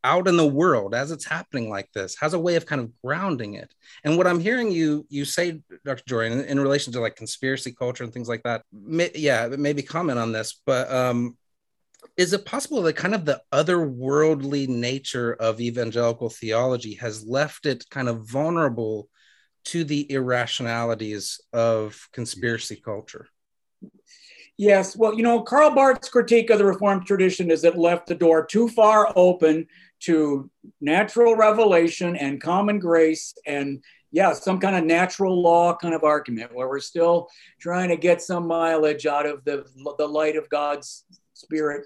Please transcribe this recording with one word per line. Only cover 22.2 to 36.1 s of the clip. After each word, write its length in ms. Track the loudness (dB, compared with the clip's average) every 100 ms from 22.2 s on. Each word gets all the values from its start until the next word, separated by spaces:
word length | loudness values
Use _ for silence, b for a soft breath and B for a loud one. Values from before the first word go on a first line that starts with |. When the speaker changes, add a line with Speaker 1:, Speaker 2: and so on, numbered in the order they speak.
| -10 -4 -4 -4 -8 -12
Speaker 1:
culture? 520 | -10 -10 -12 -20 -20 _ _ _ _ _ -20 _ _ b b b b 0
Speaker 2:
Yes, 380 | 4 4 4 0
well, 200 | 0 2
you 80 |
know, 180 | 2 2
Karl 300 | 2 6 6
Barth's 380 | 6 4 4 2
critique 400 | 0 4 4 6
of 100 | 4
the 60 | 4
Reformed 420 | 4 0 0 0
tradition 420 | 2 2 2 0
is 140 | 4
it 140 | 4 4
left 280 | 2 0 -4
the 100 | 2
door 300 | 4 4 2
too 220 | 0 0
far 440 | 6 6 6 4 6
open 500 | 4 6 2 2 -4 b b _
to 500 | 0 0 2 -2 -6 _ -20 _
natural 540 | 0 0 2 4 4 6
revelation 800 | 4 6 6 6 4 0 -4 -4
and 220 | -4 -4
common 380 | -2 0 0 -2
grace 560 | 2 4 4 2 -8 -14 -8
and, 340 | -6 -6 -8 b b _
yeah, 220 | 2 2
some 260 | 2 -2 -2
kind 160 | 0 0
of 80 |
natural 580 | 2 2 0 -2 0 2
law 320 | 4 4 4 0
kind 200 | -4 0
of 80 |
argument 500 | 2